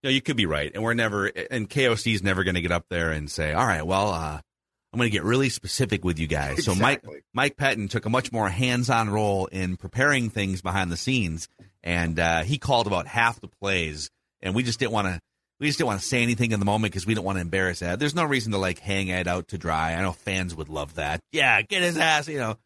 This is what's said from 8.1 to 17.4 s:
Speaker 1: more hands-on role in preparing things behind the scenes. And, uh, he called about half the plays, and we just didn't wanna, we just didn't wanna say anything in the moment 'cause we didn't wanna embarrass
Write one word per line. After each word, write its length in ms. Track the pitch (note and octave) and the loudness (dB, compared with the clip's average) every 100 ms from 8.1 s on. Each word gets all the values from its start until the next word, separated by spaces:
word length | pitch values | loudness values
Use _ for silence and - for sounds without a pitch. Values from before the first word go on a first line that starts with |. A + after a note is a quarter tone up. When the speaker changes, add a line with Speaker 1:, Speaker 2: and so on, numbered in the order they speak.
| B2+ B2+ | 0 0
Speaker 1:
more 160 | A#2 G2+ | 0 0
hands-on 600 | F2 B2+ B2 B2 A#2 G#2+ | 2 0 2 2 2 2
role 360 | G#2 G#2 G2 | 2 2 0
in 320 | F#2+ F#2 F#2 F#2 | -2 -2 -4 -4
preparing 520 | F#2 A#2 C#3+ C#3 A#2 | -6 2 4 4 0
things 320 | G#2+ G2 F#2 | -2 -2 -2
behind 300 | F2+ G2 F2 | -2 -2 -2
the 60 | E2+ | -2
scenes. 500 | - C3 F2+ D#2+ - _ - _ | 0 0 0 -4 -10 _ -20 _
And, 380 | E2+ F2 E2+ E2 | -4 0 0 2
uh, 240 | E2+ E2 | 2 2
he 140 | F#2 C#3+ | 0 -2
called 300 | - B2 G#2 | 2 2 2
about 200 | F#2 - | -2 -2
half 320 | A#2 A#2 A2+ | 2 2 0
the 80 | - | -16
plays, 600 | _ G2 F#2 D#2+ D2+ D2 _ _ _ | _ -2 0 -2 -6 -12 _ _ _
and 120 | F#2 | -2
we 100 | G#2 | 0
just 160 | B2 A2 | 0 -2
didn't 120 | A#2+ | -2
wanna, 300 | A2 F#2+ F2+ _ _ _ _ | 0 -2 -4 _ _ _ _
we 80 | D3 | -2
just 120 | C#3+ | 0
didn't 80 | C3+ | 0
wanna 120 | G2 | 0
say 200 | - B2+ | 0 0
anything 300 | A#2 A2+ A#2+ | 2 2 0
in 80 | G#2+ | 2
the 60 | |
moment 280 | G2+ G#2+ G#2+ | 2 2 0
'cause 120 | F#2+ | -2
we 80 | F#2+ | -2
didn't 120 | G#2+ | -2
wanna 140 | F#2 | 0
embarrass 420 | F#2+ | -2